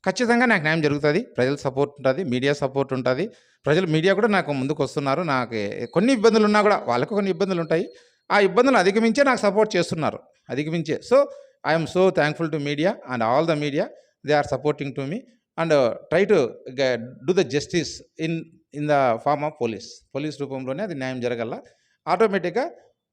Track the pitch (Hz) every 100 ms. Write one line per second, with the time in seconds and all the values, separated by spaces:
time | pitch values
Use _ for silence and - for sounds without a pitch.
0 | 190 185 233 233 247 202 151 165 147 143
1 | 147 160 254 - 127 143 139 127 143 -
2 | 131 131 160 123 135 143 135 131 131 131
3 | 127 127 214 - _ _ 139 156 185 156
4 | 180 190 220 202 147 143 135 151 135 -
5 | 139 139 175 131 117 113 101 95 120 165
6 | 226 262 220 220 208 208 208 196 123 120
7 | 135 202 196 165 196 175 160 160 226 -
8 | _ _ _ 196 196 180 262 247 180 202
9 | 226 220 - 233 208 196 214 180 165 170
10 | 127 - _ _ - 127 151 165 156 135
11 | - 262 277 - - _ - 160 156 180
12 | 190 180 151 156 165 151 143 147 170 254
13 | 143 127 113 131 165 151 147 139 240 -
14 | _ _ 139 147 143 131 139 147 139 139
15 | 135 208 - _ _ - 165 147 123 -
16 | - 165 202 196 117 - 131 131 135 120
17 | 120 - 135 185 143 143 - 175 139 -
18 | - - 160 165 - _ _ 143 147 147
19 | 131 110 143 147 151 151 117 107 - -
20 | _ 135 151 139 135 135 127 135 208 147
21 | 131 127 120 120 113 180 - _ _ _
22 | 156 180 226 196 170 190 330 - _ _
23 | _